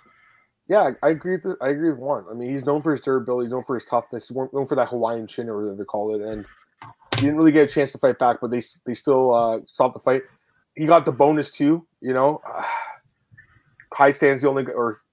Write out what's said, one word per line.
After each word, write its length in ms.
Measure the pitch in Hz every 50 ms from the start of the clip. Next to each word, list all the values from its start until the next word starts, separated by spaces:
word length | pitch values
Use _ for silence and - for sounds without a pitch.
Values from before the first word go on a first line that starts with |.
| _ _ _ _ _ _ _ _ _ _ _ _ _ -
yeah, 260 | 180 214 185 139 123 - -
I, 40 | 147
I 20 |
agree 240 | 165 147 - 175 185
with 100 | 180 -
the, 140 | 196 185 -
I 80 | 127 135
agree 200 | 143 147 160 165
with 100 | 147 120
Juan. 260 | 127 139 143 117 95 85
I 20 | 110
mean, 160 | 120 120 123
he's 160 | 135 139 127
known 160 | 139 143 151
for 100 | 147 165 147
his 80 | 127
durability, 460 | - 143 135 127 113 117 123 123 120 113
he's 40 |
known 120 | 123 127 120
for 100 | - 131
his 100 | 113 -
toughness, 440 | - - 120 117 - - 117 - -
he's 80 | 127 127
known 280 | 131 131 - 139 135
for 100 | 135 147
that 120 | 131 120 117
Hawaiian 400 | 123 120 117 113 117 117 110 107
chin 220 | - - 120 117
or 80 | 110 104
whatever 180 | 104 107 98
they 80 | 101 101
call 320 | - - 104 104 107 107
it, 60 | 104
and 240 | 104 110 110 107 101 - _ _ _ _ _ - - - - _ _ - - 117
he 80 | 131
didn't 120 | 143 151 156
really 140 | 160 160
get 180 | 147 156 147 143
a 40 | -
chance 180 | 160 139 135
to 60 | - -
fight 200 | - 131 120 -
back, 200 | 127 123 117 -
but 100 | - 117
they 100 | 120 123
s-, 200 | 113 - - _ -
they 80 | - 120
still, 420 | - - 151 135 131 131 127 120
uh, 240 | 117 117 113 113 113 - _
stopped 260 | - - 135 123 123
the 60 | 127
fight. 240 | - 131 131 135 - - _ _ _ _ _ _ _ _ -
He 100 | 143 156
got 200 | 151 165 165 143
the 60 | 165
bonus 400 | 135 113 139 147 156 151 139 -
too, 340 | - - 143 143 160 170 165 _ _ _
you 120 | - 127 127
know. 280 | 131 135 143 151 - -
<sighs> 60 | 104 110 - - - - - - - - - _ _ _ _ _ _ _ - - _ _ _ _ _ _ _ - - -
High 180 | - 139 139
stand's 320 | 139 - 156 139 139 127 131
the 60 | 143
only 140 | 135 135 131
g-, 80 | 127
or 300 | - 120 120 117 107 - _ _